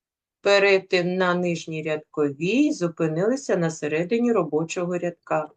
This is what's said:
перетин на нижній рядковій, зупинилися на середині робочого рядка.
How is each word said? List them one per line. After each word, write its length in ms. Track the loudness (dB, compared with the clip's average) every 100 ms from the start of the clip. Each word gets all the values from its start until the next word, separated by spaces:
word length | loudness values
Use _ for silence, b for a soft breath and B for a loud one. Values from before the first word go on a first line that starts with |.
| _ _ _ _
перетин 760 | 4 4 6 4 2 0 0 0
на 160 | 0
нижній 500 | 2 0 -4 -6 -8
рядковій, 880 | -4 -6 -6 -2 -2 0 0 2 2
зупинилися 840 | 0 -4 -2 -2 0 0 -2 -2 -2
на 140 | 0
середині 600 | -4 -4 -2 -2 0 2
робочого 680 | 0 0 -2 -2 -4 -4 -4
рядка. 520 | -6 -8 -6 -4 -4